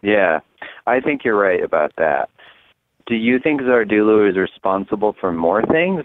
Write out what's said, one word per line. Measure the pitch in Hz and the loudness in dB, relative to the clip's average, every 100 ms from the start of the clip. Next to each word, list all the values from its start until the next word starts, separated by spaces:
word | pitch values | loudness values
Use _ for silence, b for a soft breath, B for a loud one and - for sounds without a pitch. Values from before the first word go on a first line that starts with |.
Yeah, | 101 104 92 78 _ _ B B - | 0 2 2 0 _ _ B B -2
I | 127 | -2
think | 147 143 | -2 -2
you're | 127 107 | 0 2
right | 98 90 | 2 0
about | 80 82 76 - | 0 -2 -2 -2
that. | 80 69 - _ b b b _ _ _ - | -2 -2 -4 _ b b b _ _ _ -6
Do | 117 | -4
you | 113 127 | 0 0
think | 160 147 | 0 -2
Zardulu | 127 120 107 107 107 107 101 | 0 0 2 2 4 4 4
is | 92 | 0
responsible | 92 - 98 95 95 107 104 98 | -4 -4 -4 -4 -4 -4 -4 -2
for | 95 | -4
more | 82 82 101 | -2 0 0
things | - 160 180 185 | 0 0 0 -4